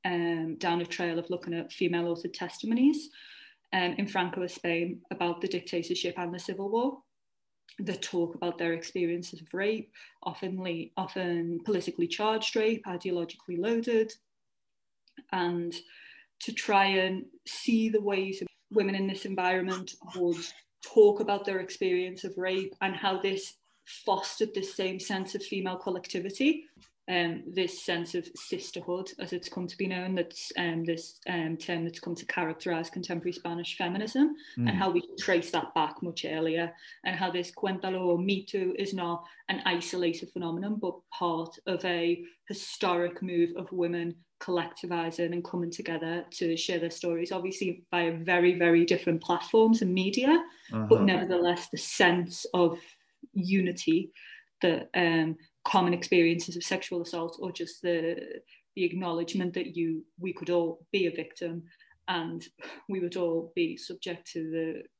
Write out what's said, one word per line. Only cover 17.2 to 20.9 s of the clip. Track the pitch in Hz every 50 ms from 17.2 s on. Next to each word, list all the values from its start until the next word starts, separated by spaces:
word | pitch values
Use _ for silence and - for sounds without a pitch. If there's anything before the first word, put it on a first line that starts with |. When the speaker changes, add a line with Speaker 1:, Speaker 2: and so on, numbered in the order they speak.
| - - - - _
Speaker 1:
see | - - - - - 226 226 220 220
the | 214 214
ways | 202 202 202 190 190 196 190 190 - - _ _ _ _
women | 202 220 196 196 196
in | 190 196
this | 196 190 - -
environment | 196 190 185 180 180 185 185 180 185 190 185 185 - - _ - - -
would | 180 175 175 170 165 - - - - _ _ _ _ -
talk | -